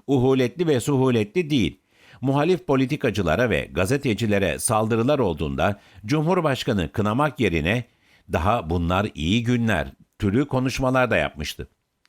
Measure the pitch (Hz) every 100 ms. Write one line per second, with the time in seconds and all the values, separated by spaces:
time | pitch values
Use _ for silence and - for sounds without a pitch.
0 | - 139 127 131 123 - 170 135 127 139
1 | 131 120 107 185 160 147 90 - _ _
2 | - - 127 139 156 180 - 135 131 147
3 | 135 98 85 82 123 80 62 69 95 143
4 | 139 104 117 101 95 69 - 110 110 113
5 | 117 147 110 80 80 67 87 101 - -
6 | 104 151 156 185 156 131 - 107 80 -
7 | 104 117 151 - 107 82 78 117 117 _
8 | _ _ - 92 82 117 82 87 82 90
9 | 104 - 78 117 117 123 113 92 69 -
10 | - - 101 104 147 135 127 - 131 131
11 | 123 101 73 - 76 - 67 _ _ _